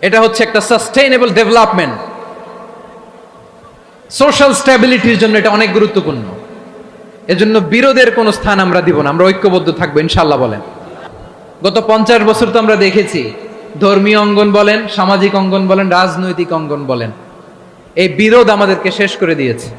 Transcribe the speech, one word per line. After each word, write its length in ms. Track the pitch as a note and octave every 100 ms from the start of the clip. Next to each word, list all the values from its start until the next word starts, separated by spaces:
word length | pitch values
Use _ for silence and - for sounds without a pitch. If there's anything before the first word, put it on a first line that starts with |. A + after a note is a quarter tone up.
এটা 200 | F#3+ A3
হচ্ছে 220 | A3 A3
একটা 180 | A3+ A3
সাস্টেইনেবল 680 | - A3+ - - C4+ B3+ A#3+
ডেভেলপমেন্ট, 640 | F#3 G#3+ A#3 A3 F#3 D3+ A2+ - - - - - - - - - - - - - - - - - - - - -
সোশ্যাল 440 | - C#4+ C#4+ C#4
স্ট্যাবিলিটির 640 | B3 C4+ B3+ B3+ B3 A#3 A3
জন্য 180 | A3 G#3+
এটা 120 | G#3+
অনেক 240 | G#3 A3
গুরুত্বপূর্ণ। 500 | F#3 G#3+ G3+ D#3 C3+ G2+ F#2 - - - - - - - - -
এজন্য 320 | F3+ G#3+ A3
বিরোধের 520 | E3+ A3+ C4+ C4 B3
কোনো 200 | B3 A3
স্থান 280 | G3+ G#3 G3
আমরা 220 | F#3 F3
দিব 200 | E3+ D3+
না, 80 | D3
আমরা 160 | D#3 F#3
ঐক্যবদ্ধ 460 | F#3+ G#3 F#3 D#3+
থাকবো 280 | D#3 E3+ D3
ইনশাআল্লাহ। 400 | D#3+ F#3+ D#3+ C#3+
বলেন, 220 | B2+ G#2 - - - - - - - - - -
গত 200 | F3 G3+ A3
পঞ্চাশ 340 | A3 A3 A#3+
বছর 260 | G#3 G#3+ A3
তো 120 | A3+
আমরা 160 | A3 G#3
দেখেছি, 560 | G3 G#3 G3 E3+ A#2 - - - - D3+
ধর্মীয় 400 | F#3+ G3 G3 G#3+
অঙ্গন 320 | G#3 G3+ G#3
বলেন, 360 | G3+ G#3 G#3+ A3
সামাজিক 480 | - F#3+ G3 G3 G3
অঙ্গন 320 | F#3+ F#3+ F#3+
বলেন, 220 | F#3+ G3
রাজনৈতিক 640 | F3 F#3 E3 F#3 E3+ E3+
অঙ্গন 320 | E3 D3+ D3 C#3
বলেন, 260 | B2 A2+ G#2+ - - - - - - - -
এই 120 | F3+
বিরোধ 420 | D3 G#3+ A#3 A3
আমাদেরকে 420 | G#3 G3+ F#3+ F#3+
শেষ 260 | F#3 G3+ -
করে 180 | F3+ D#3
দিয়েছে। 340 | C3 A#2 -